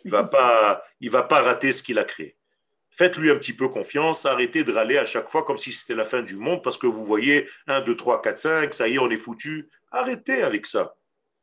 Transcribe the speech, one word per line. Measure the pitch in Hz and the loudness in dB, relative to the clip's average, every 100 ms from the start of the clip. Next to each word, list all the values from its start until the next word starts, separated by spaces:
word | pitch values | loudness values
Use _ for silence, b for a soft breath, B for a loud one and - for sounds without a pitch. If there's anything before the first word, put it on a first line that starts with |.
Il | 190 | -2
va | 202 | 0
pas, | - 135 127 113 104 98 B B | 2 4 6 6 4 2 B B
il | 120 | 0
va | 127 | 0
pas | - 151 | 4 4
rater | 123 120 135 | 4 2 0
ce | 127 | -2
qu'il | - 110 | -2 -2
a | |
créé. | 95 - 76 _ _ _ _ _ _ - | -2 -6 -14 _ _ _ _ _ _ 2
Faites-lui | 180 151 156 | 2 4 2
un | 139 | 2
petit | - | 0
peu | 117 131 | -4 -4
confiance, | 117 95 143 160 156 143 | -4 -4 -2 0 0 0
arrêtez | 123 120 160 | 0 0 0
de | 139 | 0
râler | 110 110 139 | 0 2 2
à | |
chaque | 117 113 - | 0 -4 -2
fois | 156 | -2
comme | 151 139 | -2 -4
si | - | -6
c'était | 117 - | -8 -4
la | 113 | -4
fin | 110 127 | -2 -4
du | 101 98 | -4 -6
monde | 131 175 | -4 -2
parce | 135 - | -4 -2
que | 123 | -2
vous | 110 | 0
voyez | 104 107 127 147 - B B | 0 0 4 2 0 B B
un, | 135 | -2
deux, | 120 117 | -2 -2
trois, | 123 117 | 0 0
quatre, | 107 104 | 0 -2
cinq, | 156 160 147 | -2 0 -2
ça | - 113 | -2 -2
y | |
est, | 135 | 0
on | 123 | 0
est | 113 | -2
foutu. | 117 113 147 156 151 b _ | -8 -12 -10 -10 -12 b _
Arrêtez | 247 254 247 - 262 | -4 -4 -4 -4 -2
avec | 160 104 - | 0 -2 -2
ça. | 107 85 - _ _ _ _ | -4 -4 -8 _ _ _ _